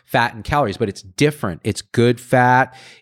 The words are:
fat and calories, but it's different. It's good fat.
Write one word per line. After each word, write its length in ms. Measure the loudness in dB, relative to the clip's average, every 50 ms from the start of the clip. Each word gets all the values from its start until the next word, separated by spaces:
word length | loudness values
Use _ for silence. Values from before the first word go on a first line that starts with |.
| _
fat 300 | _ 0 0 0 0 -2
and 80 | -8
calories, 340 | -8 -4 -2 -2 -2 -2 -2
but 120 | -4 -4 -6
it's 140 | -6 -10
different. 580 | -16 -18 -2 0 0 0 0 -2 -6 -8 -8 -6
It's 200 | -6 -6 -6 -6
good 380 | -10 _ -2 0 2 2 0 -2
fat. 540 | -2 0 2 2 4 4 4 2 2 0 -4 -14 -20 -20 -20 -18